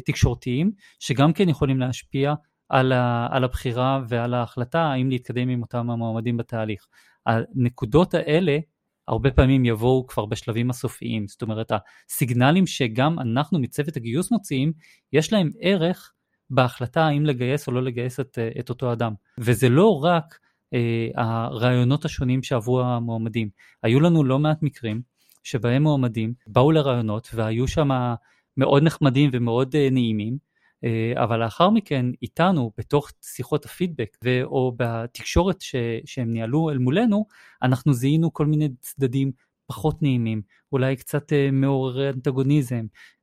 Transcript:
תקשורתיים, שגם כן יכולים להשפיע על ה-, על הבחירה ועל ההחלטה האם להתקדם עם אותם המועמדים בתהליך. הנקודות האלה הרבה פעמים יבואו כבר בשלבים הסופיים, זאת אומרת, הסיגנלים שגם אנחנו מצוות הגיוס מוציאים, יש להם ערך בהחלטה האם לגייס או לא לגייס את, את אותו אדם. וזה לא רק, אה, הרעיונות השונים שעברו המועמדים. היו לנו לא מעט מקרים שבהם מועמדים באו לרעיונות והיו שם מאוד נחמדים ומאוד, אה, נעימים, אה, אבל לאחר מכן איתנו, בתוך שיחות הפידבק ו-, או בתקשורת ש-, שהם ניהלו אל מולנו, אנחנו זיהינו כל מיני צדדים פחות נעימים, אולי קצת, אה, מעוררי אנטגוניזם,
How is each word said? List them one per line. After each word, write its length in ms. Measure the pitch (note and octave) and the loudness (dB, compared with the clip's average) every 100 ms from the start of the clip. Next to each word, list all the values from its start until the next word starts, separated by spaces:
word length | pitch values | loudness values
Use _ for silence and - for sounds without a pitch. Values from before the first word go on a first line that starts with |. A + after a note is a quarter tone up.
| - | -2
תקשורתיים, 640 | - C3 A#2+ - B2 F#3 - _ _ | 0 0 0 -4 -2 -2 -4 _ _
שגם 340 | - B2 D3 | -4 2 2
כן 160 | E3 F#3 | 4 2
יכולים 300 | - C#3 C3 | 2 0 0
להשפיע 540 | B2+ B2 - C#3 C#3 D3 _ _ - | -2 -6 -6 -2 -2 -2 _ _ 0
על 220 | C3+ C3 | 2 4
ה-, 360 | B2+ A#2+ A#2+ A#2 | 2 2 0 0
על 120 | C3 | 0
הבחירה 580 | B2+ - C3 A#2+ B2+ C3+ A#2 | -2 -2 -4 -2 0 -2 -2
ועל 240 | A#2+ A#2+ | -4 -2
ההחלטה 480 | B2 A#2 - A#2+ E3 | -2 -4 -6 -4 -2
האם 280 | D#3+ C3 C3 | 0 0 -2
להתקדם 400 | B2+ - A#2+ B2+ | -2 -4 -4 -2
עם 120 | B2 | -2
אותם 280 | A2+ A#2+ A#2 | -4 -4 -4
המועמדים 480 | A#2 A#2 A2+ A#2 A#2 | -4 -4 -4 -2 -4
בתהליך. 500 | A2+ A#2 A2 G2+ _ _ _ _ - | -4 -4 -4 -6 _ _ _ _ -2
הנקודות 880 | A2+ - C3+ B2 - A2 D3 F#3 | 0 0 -2 -2 -2 0 2 4
האלה 460 | F3 D#3 D3+ F#3 C#3+ D#3 _ _ _ - | 0 0 0 2 0 -4 _ _ _ -6
הרבה 240 | A2+ C3 | -2 2
פעמים 340 | B2+ C3 C3+ A#2+ | 4 4 4 2
יבואו 420 | G#2+ B2 C3 B2+ | 0 2 0 -2
כבר 180 | - G#2+ | -4 -4
בשלבים 440 | A2 - A2+ B2 | -4 -4 -4 -4
הסופיים, 580 | B2 B2 - A#2+ A2+ G2+ | -4 -8 -8 -8 -6 -8
זאת 140 | - | -8
אומרת, 300 | A2 A2 A2+ G#2+ - - - | -8 -6 -4 -4 -4 -20 -12
הסיגנלים 580 | - B2 A#2+ C3 F3+ F#3 | -4 0 4 4 4 2
שגם 520 | - A#2+ A2 C#3+ E3 | 0 -2 0 0 0
אנחנו 400 | A#2+ A#2+ D3+ F3 | -2 -2 0 -2
מצוות 380 | A#2+ - D3 D3 | -2 -4 -6 -6
הגיוס 340 | A#2 C3 F#3 | -4 -4 0
מוציאים, 420 | A#3 - C3+ D3 D#3 _ _ _ | -2 -2 -2 -2 -4 _ _ _
יש 200 | C#3+ D#3 | -2 2
להם 180 | G#3+ D#3+ - | 0 0 -2
ערך 540 | F3 G3 E3 F3+ - _ _ _ - | 0 0 0 -2 -10 _ _ _ -4
בהחלטה 560 | C3 B2+ - A#2+ E3 D#3+ | 0 0 -2 -4 0 2
האם 200 | D3 D3+ | 2 0
לגייס 420 | B2 B2 C#3+ - | 0 -2 -2 -2
או 60 | |
לא 100 | B2 | -4
לגייס 360 | B2+ A#2+ B2 B2 | -2 -4 -6 -6
את, 180 | C3 - A2+ - | -8 -6 -6 -6
את 100 | A#2+ | -8
אותו 220 | A#2 B2 | -6 -4
אדם. 220 | A#2 A#2 G#2 _ - | -2 -4 -6 _ -4
וזה 320 | A2+ A#2+ C3 | 0 4 4
לא 340 | C3 A3 D#3 | 6 6 4
רק, 360 | D#3+ E3+ D#3+ - _ _ _ | 2 0 -2 -14 _ _ _
אה, 340 | B2+ A#2 A#2 A2+ - | -2 0 -2 -2 -2
הרעיונות 920 | A2+ A2+ A#2 A#2 B2 B2 B2 D3 E3 | -2 -2 -4 0 2 4 4 2 -2
השונים 380 | - B2+ C3 | -4 -2 -2
שעברו 380 | - B2+ A2 B2+ | -2 -2 0 0
המועמדים. 680 | B2 A#2+ A#2 A2+ A2+ A2+ G#2+ - _ _ | 0 -2 -4 -4 -4 -4 -4 -8 _ _
היו 160 | A2+ B2+ | 2 4
לנו 240 | E3+ E3 | 6 4
לא 160 | C3 C3+ | 4 2
מעט 220 | D3+ D3+ | 0 0
מקרים 400 | D3 - A2+ G#2+ - _ _ _ | -2 -4 -6 -6 -8 _ _ _
שבהם 400 | - A#2 A#2+ C3 | -8 -2 0 2
מועמדים 500 | D3+ C#3 B2 A2 A2 A#2+ - | 2 2 0 -2 -4 -6 -2
באו 240 | B2 C#3+ | 4 6
לרעיונות 580 | D#3+ C#3 A#2+ A2 G#2 - | 4 2 0 -2 -4 -6
והיו 340 | A2+ A2 A2+ B2+ | -4 -2 0 0
שם 220 | - C#3+ C3 B2 A#2 _ _ _ - | 0 0 0 -2 -4 _ _ _ -2
מאוד 260 | C3 C#3+ | 4 4
נחמדים 460 | D#3+ - C#3+ B2+ D3 | 4 4 2 4 2
ומאוד, 420 | B2 A#2 A#2 C3 D3+ | 2 0 0 0 2
אה, 140 | C3+ | 2
נעימים, 460 | C3 A#2 G#2+ G#2+ C#3 - _ _ _ A#2+ | 2 0 -2 -4 -8 -12 _ _ _ -4
אה, 380 | A2+ A2+ B2+ | -2 -2 0
אבל 200 | A#2+ A#2 | 0 0
לאחר 260 | A2+ - F3+ | -2 2 2
מכן 360 | A3 - C#3 B2 - | 2 0 -2 -2 -4
איתנו, 500 | A#2+ - F3 E3+ A#2 A2 | -6 -2 0 0 -2 -6
בתוך 340 | - D3 - - | -2 -2 -2 -12
שיחות 440 | - - B2 D3 - | -16 -14 -6 -6 -6
הפידבק 520 | - F3+ D#3 A2 _ | -6 -6 -4 -10 _
ו-, 200 | B2 B2+ | -2 -2
או 300 | B2+ C#3 B2+ A#2+ | 0 -2 -2 -2
בתקשורת 840 | A#2+ A2+ A#2+ - - E3+ F#3 F3+ | -4 -4 -8 -12 -4 0 0 -2
ש-, 140 | - B2+ A#2 A2+ - | -6 -4 -4 -6 -8
שהם 280 | - A#2 | -6 -4
ניהלו 360 | A2+ A2+ D3 D#3+ | -4 -2 0 0
אל 80 | C#3 | 0
מולנו, 480 | B2+ E3+ A#3+ G#3 G#3+ _ - - | 0 2 2 0 -2 _ -20 -4
אנחנו 320 | B2+ B2+ D3+ | -2 0 0
זיהינו 400 | A#2+ C3+ D#3 E3 | 0 2 2 0
כל 120 | - D3 | 0 0
מיני 240 | D3+ D3+ B2 | 0 0 -4
צדדים 500 | - - C3+ C3+ C3+ - _ _ - | -14 -4 -2 0 -2 -4 _ _ -18
פחות 340 | - D#3 D#3 | -6 -4 0
נעימים, 400 | D3 B2 A2+ A2 - _ _ | 0 0 0 -4 -8 _ _
אולי 240 | C3+ C3 C3+ | -2 0 -2
קצת, 380 | - D3 D3+ | -4 -6 -2
אה, 160 | D3 C#3 | 0 2
מעוררי 580 | C3+ C3+ C3+ C3 B2+ C#3 | 2 2 0 -2 -4 -4
אנטגוניזם, 760 | C3 C#3+ C3 C3+ D3+ B2 A#2+ A2 - - _ | -4 -4 0 2 2 0 -4 -6 -12 -20 _